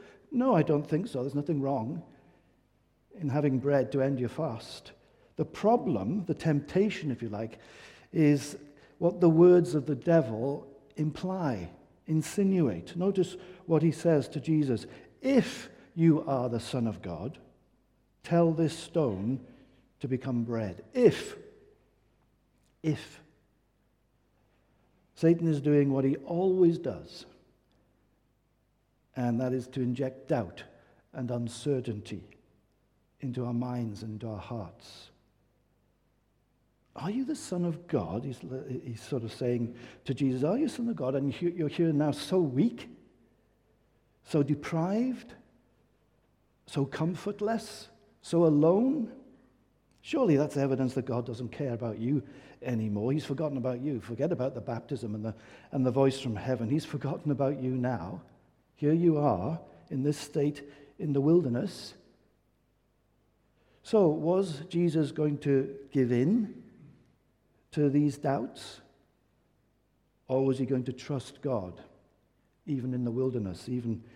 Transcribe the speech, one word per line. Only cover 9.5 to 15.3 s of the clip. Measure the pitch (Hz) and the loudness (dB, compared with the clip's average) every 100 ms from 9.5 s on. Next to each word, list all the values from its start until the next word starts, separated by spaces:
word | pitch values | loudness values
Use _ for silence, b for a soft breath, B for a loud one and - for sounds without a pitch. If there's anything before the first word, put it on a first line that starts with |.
| 175 165 | 8 6
of | 147 131 | 0 -2
the | 131 | -2
devil | 175 165 113 110 135 147 - - _ - | 4 4 4 -2 -4 -6 -10 -20 _ -4
imply, | 151 - 185 190 156 104 87 - - _ - | -4 -2 -4 -2 -2 -4 -6 -14 -20 _ -2
insinuate. | 156 151 - 196 185 135 87 - | -2 0 0 2 4 2 0 -6
Notice | 170 185 190 175 - B B - | -2 0 2 0 -4 B B 0
what | 156 | 4
he | 165 | 4
says | - 170 151 120 | 2 4 4 2
to | 151 | -4
Jesus. | 123 156 139 110 - B B _ | 0 2 2 0 -4 B B _
"If | 262 | 2